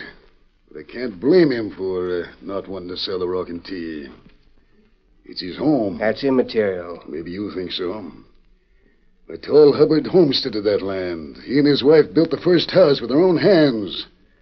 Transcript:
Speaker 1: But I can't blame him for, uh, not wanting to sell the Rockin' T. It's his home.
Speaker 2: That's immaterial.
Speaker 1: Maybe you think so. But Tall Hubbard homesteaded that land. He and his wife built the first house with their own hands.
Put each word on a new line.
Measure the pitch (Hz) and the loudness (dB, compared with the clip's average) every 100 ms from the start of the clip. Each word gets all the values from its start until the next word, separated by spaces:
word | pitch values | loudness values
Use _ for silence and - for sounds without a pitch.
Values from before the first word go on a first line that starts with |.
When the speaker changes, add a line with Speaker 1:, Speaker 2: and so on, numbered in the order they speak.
| - - _ _ _ _ _ | -18 -20 _ _ _ _ _
Speaker 1:
But | 76 | -20
I | |
can't | 76 117 127 90 | -16 -10 -10 -4
blame | 120 185 156 | 2 4 4
him | 120 104 | 2 -6
for, | 85 95 92 90 90 | -8 -6 -6 -4 -6
uh, | 85 - | -8 -12
not | - 98 90 | -10 -8 -8
wanting | 95 90 | -12 -12
to | 90 | -10
sell | - 92 | -8 -6
the | 90 | -6
Rockin' | 92 87 85 | -6 -6 -10
T. | 92 92 82 78 67 - - _ _ _ _ _ _ _ _ _ | -12 -12 -10 -12 -14 -18 -20 _ _ _ _ _ _ _ _ _
It's | - - | -18 -14
his | 90 82 | -12 -4
home. | 143 143 104 85 | 0 0 0 -2
Speaker 2:
That's | 107 107 | -2 -2
immaterial. | 139 131 117 113 104 90 87 85 - | 0 0 0 -2 -2 -4 -8 -14 -14
Speaker 1:
Maybe | 76 85 | -12 -10
you | 92 101 | -10 -10
think | 90 87 | -8 -10
so. | - 87 107 87 - _ _ _ _ _ _ _ _ _ _ - | -8 -8 -8 -14 -18 _ _ _ _ _ _ _ _ _ _ -18
But | 80 | -14
Tall | - 139 147 | 2 6 6
Hubbard | 123 151 151 - | 6 4 2 2
homesteaded | 180 156 131 131 107 | 4 4 2 -4 -4
that | 104 101 | 0 0
land. | 95 95 90 82 73 65 | -2 -6 -6 -8 -12 -16
He | - 139 | -4 0
and | 143 | 2
his | 135 | 4
wife | 123 156 - | 6 6 6
built | 151 165 | 2 0
the | 139 | 0
first | 170 175 - | 2 2 2
house | 175 165 135 | 4 4 4
with | 117 | 0
their | 135 | 2
own | 185 156 | 2 4
hands. | 160 175 147 113 92 - - _ _ _ | 4 6 4 2 -6 -10 -14 _ _ _